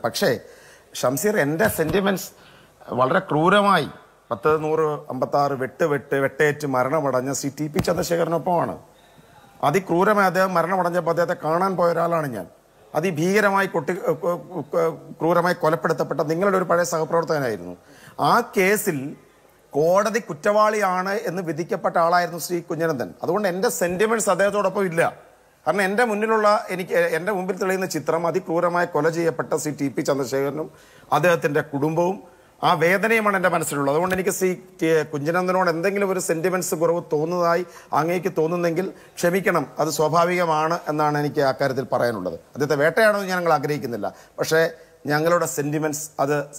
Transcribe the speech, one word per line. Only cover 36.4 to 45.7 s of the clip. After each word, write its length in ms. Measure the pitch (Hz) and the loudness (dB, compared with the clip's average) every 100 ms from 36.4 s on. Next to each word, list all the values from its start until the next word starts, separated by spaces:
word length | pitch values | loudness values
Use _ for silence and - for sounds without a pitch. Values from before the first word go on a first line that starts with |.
| 165 180 - | 0 -2 -2
കുറവ് 280 | 170 165 170 - | 0 0 0 -2
തോന്നുന്നതായി 540 | 151 160 180 170 170 180 - - | -2 0 0 2 0 -2 -14 -2
അങ്ങേക്ക് 400 | 139 165 180 180 170 | 0 0 -2 -2 0
തോന്നുന്നെങ്കിൽ 540 | 160 175 170 165 190 - - - | 0 0 0 0 -4 -10 -20 -2
ക്ഷമിക്കണം, 500 | 175 190 190 175 135 - | 0 2 2 0 -2 -2
അത് 100 | 151 | -2
സ്വാഭാവികമാണ് 880 | 151 151 165 170 180 170 151 160 170 - | 0 2 4 2 2 0 0 0 -2 -2
എന്നാണ് 300 | 151 151 147 | 0 0 0
എനിക്ക് 220 | 147 147 | 0 0
അക്കാര്യത്തിൽ 460 | 135 131 139 127 120 | 0 0 -2 -2 -2
പറയാനുള്ളത്. 420 | 127 123 110 90 | 0 0 -2 -6
അദ്ദേഹത്തെ 420 | 82 - - 139 147 | -8 -14 -6 -2 2
വേട്ടയാണെന്ന് 520 | 151 165 220 208 190 | 2 4 4 2 -2
ഞങ്ങൾ 240 | 180 170 | -2 2
ആഗ്രഹിക്കുന്നില്ല, 600 | 151 143 147 117 113 98 - - - | 0 0 -4 -4 -6 -6 -8 -18 -6
പക്ഷേ 320 | 151 160 165 - - _ - | 0 2 0 -4 -20 _ -2
ഞങ്ങളുടെ 400 | 147 165 175 165 | 0 2 2 0
സെന്റിമെന്റ്സ് 640 | 151 143 | -2 -4